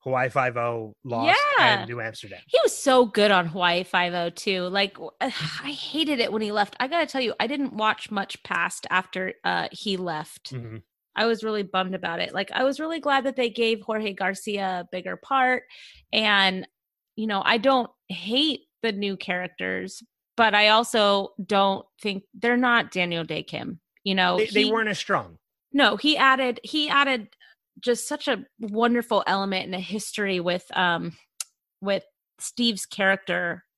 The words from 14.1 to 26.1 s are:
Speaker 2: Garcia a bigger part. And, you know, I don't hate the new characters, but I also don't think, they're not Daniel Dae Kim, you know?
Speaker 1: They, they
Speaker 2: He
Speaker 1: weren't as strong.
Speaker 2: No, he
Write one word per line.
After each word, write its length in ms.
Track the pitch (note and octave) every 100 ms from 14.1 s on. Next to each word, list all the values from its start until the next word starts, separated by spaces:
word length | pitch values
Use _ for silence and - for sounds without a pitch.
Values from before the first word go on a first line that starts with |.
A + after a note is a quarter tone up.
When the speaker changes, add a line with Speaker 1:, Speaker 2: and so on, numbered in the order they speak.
Speaker 2:
Garcia 680 | F#3+ F#3+ G3 - G3+ F#3+ F3+
a 80 | F3
bigger 260 | F#3 F#3 F3+
part. 480 | - C4+ B3+ B3 - - - - _
And, 540 | - A3 G3+ F#3+ F#3 - _ _ _ _ -
you 100 | A3
know, 160 | G3+
I 140 | - A#3
don't 320 | C4 C4 A#3 _ _
hate 540 | F3+ F3+ A#3+ D#4 C4 _ _
the 80 | A3+
new 240 | G3+ G3+ F#3+
characters, 840 | - F3+ F3+ - F#3 F#3+ F#3+ - - _ _ -
but 180 | A3+
I 140 | G#3 G#3+
also 640 | A3 A#3+ A3+ G3+ G3+ G3 -
don't 400 | F#3+ G3+ G3 G3 - _
think, 220 | G#3+ G3 -
they're 220 | - A#3 A#3+
not 360 | B3 A#3 G#3+
Daniel 320 | F#3 F3 E3+
Dae 180 | D#3+ D#3
Kim, 380 | - - - E3+ _ _
you 100 | -
know? 220 | F#3+ F#3 F3+
Speaker 1:
They, 100 | G#3+
they 160 | G#3 G#3+
Speaker 2:
He 40 |
Speaker 1:
weren't 180 | A3+ A3
as 100 | G3
strong. 380 | - F3+ F#2+ E2 _ _ _
Speaker 2:
No, 240 | C#4 B3+ G#3
he 200 | D4